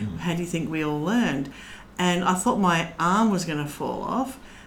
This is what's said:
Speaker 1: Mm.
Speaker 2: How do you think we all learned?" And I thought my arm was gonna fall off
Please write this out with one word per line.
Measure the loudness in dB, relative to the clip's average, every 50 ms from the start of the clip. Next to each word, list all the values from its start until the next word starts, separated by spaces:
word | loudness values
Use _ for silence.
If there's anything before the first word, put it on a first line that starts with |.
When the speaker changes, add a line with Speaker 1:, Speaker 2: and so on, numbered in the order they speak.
Speaker 1:
Mm. | -6 -6 -6 -4
Speaker 2:
How | -2 -2 -2
do | -2
you | -2 -2
think | -2 -2 -2 -2
we | -2 -2 0
all | 0 0 0
learned?" | 0 2 2 2 2 2 0 -2 -4 -6 -8 -14 -16 -16 -18 -18 -18 -12 -4 0
And | 2 2 2 4 2
I | 2 2
thought | 2 2 2 2 4
my | 4 4 4 2 0 -2 -2 0
arm | 2 2 4 4 4 4
was | 4 2 0
gonna | -2 -2 -2 -4
fall | -4 -4 -6 -6 -4 -4 -4
off | -4 -2 -2 -2 -2 -4 -6 -12 -16 -20 -20 -20 -20